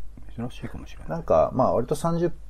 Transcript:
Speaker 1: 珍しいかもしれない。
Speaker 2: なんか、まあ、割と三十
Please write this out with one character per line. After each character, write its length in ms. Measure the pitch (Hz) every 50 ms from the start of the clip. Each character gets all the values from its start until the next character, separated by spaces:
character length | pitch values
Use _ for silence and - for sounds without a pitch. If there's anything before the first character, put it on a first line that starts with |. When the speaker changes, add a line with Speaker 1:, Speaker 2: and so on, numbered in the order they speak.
| - - - - - - -
Speaker 1:
珍 140 | 117 120 -
し 140 | - - -
い 60 | -
か 80 | -
も 100 | - -
し 60 | - -
れ 60 | -
な 40 | -
い。 40 | -
Speaker 2:
な 80 | 82
ん 60 | - -
か、 280 | - 85 78 73 - -
ま 120 | 131 120
あ、 80 | 92 85
割 140 | 113 143
と 80 | - 151
三 240 | - - 165 170 165
十 120 | 175 165 - - -